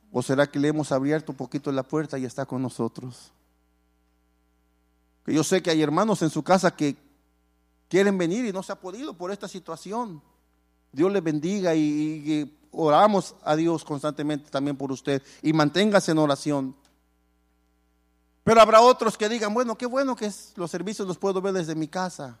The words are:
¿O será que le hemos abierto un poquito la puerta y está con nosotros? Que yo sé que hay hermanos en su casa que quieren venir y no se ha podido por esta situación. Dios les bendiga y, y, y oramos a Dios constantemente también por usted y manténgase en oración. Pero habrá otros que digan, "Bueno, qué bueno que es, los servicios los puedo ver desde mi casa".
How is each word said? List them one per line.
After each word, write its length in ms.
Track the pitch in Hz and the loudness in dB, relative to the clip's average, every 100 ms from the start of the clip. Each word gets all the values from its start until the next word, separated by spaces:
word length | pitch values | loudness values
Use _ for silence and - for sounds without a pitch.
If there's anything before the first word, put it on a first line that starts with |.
| _ | _
¿O 60 | 123 | -6
será 240 | 123 135 | -2 0
que 140 | 143 143 | 0 0
le 80 | 147 | -2
hemos 240 | 151 147 | -2 -2
abierto 400 | 131 139 156 151 | -2 -2 -4 -6
un 60 | 135 | -12
poquito 340 | 135 143 147 | -10 -8 -4
la 120 | 135 | -6
puerta 360 | 127 151 147 139 | -4 -6 -6 -8
y 60 | |
está 200 | 127 - | -8 -8
con 160 | 135 127 | -8 -6
nosotros? 720 | 127 - 113 - 127 120 - _ _ _ _ _ _ _ _ _ _ _ _ _ _ _ _ _ _ _ | -8 -6 -6 -6 -16 -18 -20 _ _ _ _ _ _ _ _ _ _ _ _ _ _ _ _ _ _ _
Que 80 | - | -2
yo 100 | 147 | -2
sé 200 | 151 190 | 2 0
que 80 | 170 | 0
hay 100 | 160 | 0
hermanos 400 | 151 156 220 196 | 0 0 0 0
en 80 | 160 | -2
su 140 | 156 | -4
casa 320 | 143 185 170 | 2 2 2
que 200 | - 147 - _ _ _ _ _ _ _ _ _ | 0 -4 -4 _ _ _ _ _ _ _ _ _
quieren 300 | 180 202 190 | 2 2 2
venir 280 | 170 208 | -2 -2
y 60 | 240 | -4
no 100 | 185 | -6
se 100 | 185 | -10
ha 80 | 196 | -12
podido 340 | 185 202 294 | -12 -12 -14
por 160 | 180 180 | -10 -10
esta 160 | 202 196 | -10 -12
situación. 760 | 190 160 160 175 220 233 156 _ _ _ _ _ _ _ | -14 -14 -14 -10 -10 -10 -14 _ _ _ _ _ _ _
Dios 200 | 127 185 | 0 2
les 120 | 202 | 2
bendiga 500 | 165 151 165 208 185 | -2 -2 -2 -2 0
y, 60 | 160 | 2
y, 520 | 151 147 156 156 147 | 0 0 -4 -6 -4
y 280 | 151 143 _ _ | -4 -4 _ _
oramos 600 | - 160 151 214 196 - - | -2 4 6 6 4 -2 -10
a 120 | - | -2
Dios 280 | 156 170 160 | 0 0 -2
constantemente 680 | - 143 151 143 147 151 147 | -6 -6 -6 -6 -6 -6 -6
también 260 | 139 143 135 | -4 -4 -6
por 140 | 139 | -8
usted 320 | 135 - 139 - - | -6 -4 -4 -6 -6
y 100 | 156 | 0
manténgase 600 | 156 147 170 214 202 - | 2 2 2 4 2 2
en 80 | 156 | 2
oración. 560 | 151 139 151 143 135 - _ _ _ _ _ _ _ _ _ _ _ _ _ _ _ _ | 2 0 -2 -4 -6 -12 _ _ _ _ _ _ _ _ _ _ _ _ _ _ _ _
Pero 180 | - 226 | 4 8
habrá 200 | 214 220 | 10 10
otros 360 | 240 247 226 - | 10 6 0 0
que 120 | 214 | -2
digan, 240 | 233 208 | 0 -2
"Bueno, 220 | 220 247 220 | -2 -2 -4
qué 100 | 247 | -4
bueno 280 | 262 277 | -2 -2
que 120 | 247 208 | -4 -6
es, 260 | - - - | -8 -18 -10
los 120 | 170 | -8
servicios 380 | 175 190 220 190 | -6 -8 -6 -6
los 100 | 165 | -4
puedo 240 | 196 190 | -2 -2
ver 120 | 190 | -2
desde 200 | 190 160 | -4 -4
mi 140 | 156 156 | -6 -6
casa". 500 | 185 185 - 135 117 | -6 -8 -8 -14 -16